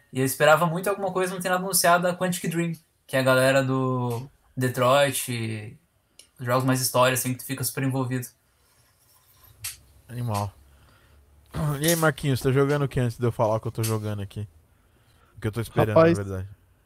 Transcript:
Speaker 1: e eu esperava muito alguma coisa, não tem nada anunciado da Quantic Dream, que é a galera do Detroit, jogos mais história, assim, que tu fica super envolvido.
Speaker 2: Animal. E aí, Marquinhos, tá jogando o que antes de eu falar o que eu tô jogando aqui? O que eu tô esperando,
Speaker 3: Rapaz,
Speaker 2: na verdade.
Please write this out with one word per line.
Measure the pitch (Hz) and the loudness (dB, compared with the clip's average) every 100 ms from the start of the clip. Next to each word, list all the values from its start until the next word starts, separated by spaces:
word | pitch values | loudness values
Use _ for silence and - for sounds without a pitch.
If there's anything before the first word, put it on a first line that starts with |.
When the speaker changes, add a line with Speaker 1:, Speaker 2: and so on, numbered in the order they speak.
| _ | _
Speaker 1:
e | 127 | -2
eu | 131 | -2
esperava | - 151 156 170 | 2 4 6 4
muito | 170 190 | 0 -4
alguma | 202 196 | -2 -4
coisa, | 180 180 | -2 -4
não | 180 | -4
tem | 180 | -2
nada | 185 | -2
anunciado | 190 180 175 175 | 0 2 4 4
da | 180 175 | 2 -2
Quantic | 185 175 180 | -2 -2 -4
Dream, | 165 170 165 _ _ - | -2 -4 -6 _ _ -4
que | 135 | 0
é | |
a | |
galera | 131 131 131 135 | 2 4 4 4
do | 131 131 131 127 123 117 135 _ _ - | 2 0 0 -2 -2 -6 -8 _ _ -4
Detroit, | 127 120 123 139 143 131 - 120 113 110 107 - _ _ _ - _ - | -4 0 2 4 2 -2 -6 -6 -6 -8 -12 -18 _ _ _ -20 _ -10
jogos | 123 127 131 | -2 0 2
mais | 131 | 0
história, | 127 123 127 123 | 2 4 4 2
assim, | 127 | -2
que | 123 | -6
tu | - | -6
fica | 131 | -6
super | 123 - | -4 -2
envolvido. | 135 135 123 127 123 - _ _ _ _ _ _ _ _ _ _ _ _ - - _ _ - | -2 -2 -2 -4 -8 -16 _ _ _ _ _ _ _ _ _ _ _ _ -14 -14 _ _ -16
Speaker 2:
Animal. | 117 120 104 101 - _ _ _ _ _ _ _ _ _ 160 156 139 | -8 -4 -4 -4 -8 _ _ _ _ _ _ _ _ _ -4 -2 0
E | 156 | 0
aí, | 170 | 2
Marquinhos, | 160 - 147 127 | 2 0 0 0
tá | 139 | 2
jogando | 131 139 147 | 2 2 2
o | 139 | 0
que | 139 | -2
antes | 120 - | -2 0
de | 120 | -2
eu | |
falar | - 113 110 | 0 0 0
o | |
que | 120 | -4
eu | |
tô | - | -6
jogando | 113 110 107 104 | -4 -4 -4 -8
aqui? | 98 - 104 _ _ _ _ _ _ _ _ - | -10 -10 -12 _ _ _ _ _ _ _ _ -8
O | |
que | 110 | -6
eu | |
tô | 117 | -4
esperando, | 110 - 110 107 | -4 0 2 4
Speaker 3:
Rapaz, | 165 170 | 4 2
Speaker 2:
na | |
verdade. | 98 95 95 - _ _ | -2 -8 -10 -14 _ _